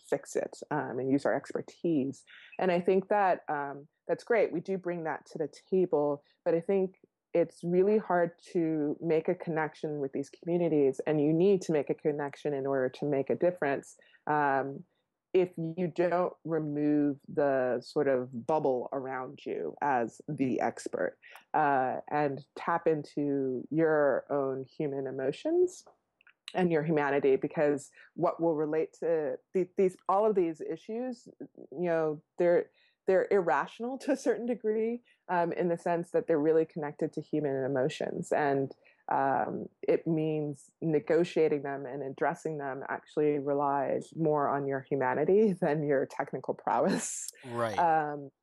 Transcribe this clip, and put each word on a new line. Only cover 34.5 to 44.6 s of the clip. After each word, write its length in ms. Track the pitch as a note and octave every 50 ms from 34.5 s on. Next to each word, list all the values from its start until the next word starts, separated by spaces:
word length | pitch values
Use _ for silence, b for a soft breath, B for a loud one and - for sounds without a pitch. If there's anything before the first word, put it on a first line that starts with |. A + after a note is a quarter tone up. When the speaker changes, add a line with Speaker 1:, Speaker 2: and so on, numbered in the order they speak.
| A#3+ - - G#3+ G#3+ A3 A3 A#3 A#3+ A#3+ _ b b b b b
Speaker 1:
um, 200 | F3+ F3 E3+ E3+
in 160 | - - F3+ F3
the 100 | E3+ E3+
sense 320 | - F3+ E3+ E3 F3 -
that 160 | - D#3+ D#3
they're 120 | - E3 C#3+
really 280 | D3 D#3+ D#3+ D#3+ D#3+
connected 440 | - - E3 D3 D3 D#3 - D#3+ D#3 -
to 80 | D#3
human 420 | D3+ _ - D3+ D3 C#3 C3+ C3+ C3
emotions. 680 | C3 C#3 B2+ C3 D#3+ - - - - - - F3 -
And, 380 | - C3 D3+ C#3 C#3 C#3 C3+ - - _ b b b b b b
um, 560 | - C#3 C3+ C#3 C3 - - - - - G3+ - _ _
it 240 | - - F3 - -
means 640 | E3 E3+ D#3 D#3 D#3 D3+ D3+ D3 D3 C#3 - - - _ -
negotiating 840 | D3+ E3 D3+ D3 - - D#3+ E3 F3 E3+ - E3+ D#3 D3+ D3+ C#3+
them 240 | C3+ C#3 C#3 C#3 C#3+
and 160 | B2+ C3+ D3 C3
addressing 540 | C3+ C#3 - D3+ C#3+ F3 - - D#3+ D#3 D3
them 240 | C#3+ C3+ C3 C#3 - -
actually 500 | - - - - - D#3+ D3+ D3 D3 C#3+
relies 680 | C3+ D3 C#3+ C#3+ D3 C#3 C#3 C#3 C3 C3+ C3+ B2+ B2 - -
more 320 | D#3 E3 D3+ D3+ D3 C#3 A2+
on 180 | C3+ C#3